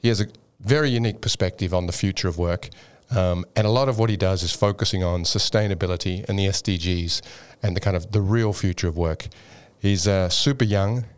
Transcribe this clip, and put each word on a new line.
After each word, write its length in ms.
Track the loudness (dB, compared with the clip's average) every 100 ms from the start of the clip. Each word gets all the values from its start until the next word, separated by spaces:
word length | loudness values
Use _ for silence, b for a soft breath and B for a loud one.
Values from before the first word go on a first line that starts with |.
He 80 | 2
has 100 | 2
a 60 | -2 -6 _ _
very 300 | 0 2 2
unique 320 | 2 0 -2
perspective 520 | -4 0 -2 -2 -2
on 140 | 0 0
the 60 |
future 340 | -2 -2 0 -2
of 100 | 0
work. 300 | -2 -2 -6 B B B _
Um, 340 | 0 2 0 -2 0
and 100 | 2
a 40 |
lot 180 | 2 0
of 100 | 2
what 120 | 0
he 80 | 2
does 260 | 0 0
is 80 | -2
focusing 540 | 0 0 2 -2 0 0
on 180 | 0
sustainability 1040 | 0 0 0 2 0 -2 -2 -2 -2 -4 -2
and 100 | 0
the 100 | 0
S 140 | 0
D 160 | -2 -2
Gs 440 | 0 0 -2 -4 B B B B
and 140 | -2 0
the 20 |
kind 160 | 0 -2
of 160 | 0
the 80 | 0
real 320 | 2 2 2
future 380 | 0 -2 0 -2
of 80 | 0
work. 300 | -2 -2 -8 B B B B B
He's, 260 | 0 2 2
uh, 220 | 2 2
super 380 | 2 0 2 2
young 400 | 2 0 -2 -6